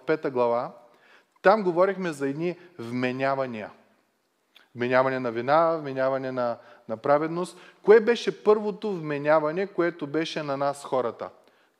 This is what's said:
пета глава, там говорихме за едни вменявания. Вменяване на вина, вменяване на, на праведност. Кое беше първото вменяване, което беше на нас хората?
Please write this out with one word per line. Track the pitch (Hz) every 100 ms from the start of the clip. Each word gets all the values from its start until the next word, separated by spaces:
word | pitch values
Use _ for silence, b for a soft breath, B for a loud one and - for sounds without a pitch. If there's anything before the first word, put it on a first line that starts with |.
| -
пета | - 151
глава, | 127 120 120 151 - - b b b b _
там | 180 220
говорихме | 185 165 196 190 180
за | 143 139
едни | 147 175 170 B -
вменявания. | 117 123 127 127 135 139 131 110 92 - _ _ _ _ _ _ _ b b
Вменяване | 120 123 127 131 131
на | 123
вина, | 117 123 156 165 165
вменяване | 143 131 131 135 131
на, | 127 120 113 B B -
на | 113
праведност. | 135 143 160 170 180 - B B
Кое | 185 226
беше | 220 233 - -
първото | 202 214 208 196 214
вменяване, | 185 151 143 147 156 151 170 196
което | - 170 170 143
беше | 151 160 165
на | 147 135
нас | 143 135
хората? | - 131 117 - 92 - b b b _